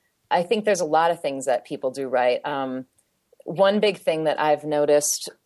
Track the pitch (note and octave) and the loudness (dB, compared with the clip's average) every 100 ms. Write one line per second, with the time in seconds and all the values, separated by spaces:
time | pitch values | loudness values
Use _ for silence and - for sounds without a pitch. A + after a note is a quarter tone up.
0 | _ _ - F3 F3 A3 G#3+ F3+ D#3 D#3 | _ _ -2 -2 0 0 0 0 2 2
1 | E3+ E3 D3 C3+ C3 B2 - C#3+ C3 C#3 | 2 0 -4 -4 -2 -2 -4 -6 -6 -6
2 | C3 B2 B2 B2 D3 C#3 C3 B2+ B2+ _ | -2 0 2 0 -2 -6 -6 -8 -12 _
3 | _ _ _ _ - E3 G3 G#3 G#3 F3+ | _ _ _ _ -4 2 4 4 0 0
4 | F#3 D#3+ D#3 - D3+ C#3+ D3+ D3 D3 D3 | -2 -2 -2 0 0 0 0 0 4 4
5 | - - - - | 2 -4 -8 -16